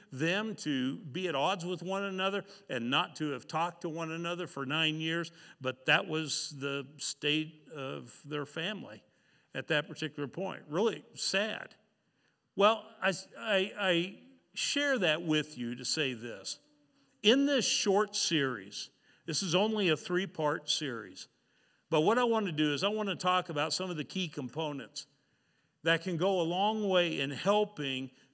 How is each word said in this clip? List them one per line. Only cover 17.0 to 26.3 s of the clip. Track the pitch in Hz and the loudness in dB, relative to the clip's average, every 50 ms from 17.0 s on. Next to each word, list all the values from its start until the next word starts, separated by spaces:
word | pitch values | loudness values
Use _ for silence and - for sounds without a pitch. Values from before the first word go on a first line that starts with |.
| _ _ _ _ | _ _ _ _
In | - 202 254 277 277 | 6 6 6 6 6
this | 294 285 247 - | 4 2 2 2
short | - - - - 208 190 202 214 208 - | 2 2 2 2 4 4 4 4 2 0
series, | - - - 170 147 139 131 120 101 95 104 - - - - _ _ _ _ _ _ - | 0 0 2 2 2 2 0 -2 -4 -8 -10 -10 -10 -12 -12 _ _ _ _ _ _ -8
this | 165 151 - 196 | -4 -2 -2 0
is | 170 165 | 2 2
only | 180 214 220 214 214 196 170 | 4 4 2 2 2 2 2
a | 151 | 2
three-part | 147 - - 180 185 196 165 - - 151 147 160 175 160 | 2 0 0 0 0 0 -2 -4 -2 0 0 0 0 -2
series, | - - - 156 135 120 110 104 92 95 - - - _ _ _ _ _ _ _ _ _ _ _ - | -2 -2 -2 -2 -4 -6 -6 -10 -12 -14 -16 -16 -16 _ _ _ _ _ _ _ _ _ _ _ 2
but | 160 151 | 4 4
what | 156 202 226 | 6 6 6
I | 247 247 | 4 4
want | 233 226 220 208 | 4 4 2 2
to | 180 | 0
do | 156 147 151 151 143 | 0 2 2 2 2
is | 131 180 | 2 0
I | 208 | 0
want | 214 214 208 | 0 0 -2
to | 196 175 | -4 -4
talk | - 180 185 185 185 - | 0 2 2 2 2 2
about | - 151 - - 160 | 0 -2 -2 -2 0
some | - - 190 185 | -2 -2 -2 -4
of | 175 | -4
the | 151 139 | -4 -6
key | - - 190 180 | -4 -4 -4 -4
components | 156 - 147 131 120 - 156 160 147 143 135 110 104 - - - _ _ _ _ _ _ _ _ _ _ _ _ _ _ _ - | -4 -4 -6 -8 -6 -4 -4 -4 -4 -4 -6 -10 -10 -12 -14 -14 _ _ _ _ _ _ _ _ _ _ _ _ _ _ _ 2
that | 165 165 160 165 | 2 2 2 2
can | 190 175 | -2 0
go | 151 180 196 | 2 2 4